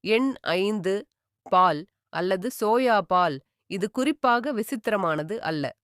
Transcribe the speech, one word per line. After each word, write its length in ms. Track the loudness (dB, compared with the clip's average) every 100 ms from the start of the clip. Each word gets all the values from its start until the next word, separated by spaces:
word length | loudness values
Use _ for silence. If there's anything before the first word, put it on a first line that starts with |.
எண் 280 | 2 2 2 -2 -4
ஐந்து, 400 | 0 0 0 -2 -4 -6 _ _ _ 0
பால் 360 | 4 4 2 -6 _ _
அல்லது 340 | -6 -2 -2 -4
சோயா 460 | -4 0 2 4 2
பால். 360 | 2 2 2 -2 _ _ _
இது 180 | -6 -4
குறிப்பாக 640 | -2 -2 0 0 0 0
விசித்திரமானது 840 | -4 -4 -4 -2 -2 0 -2 -4 -6
அல்ல 260 | -4 -4 -6 -8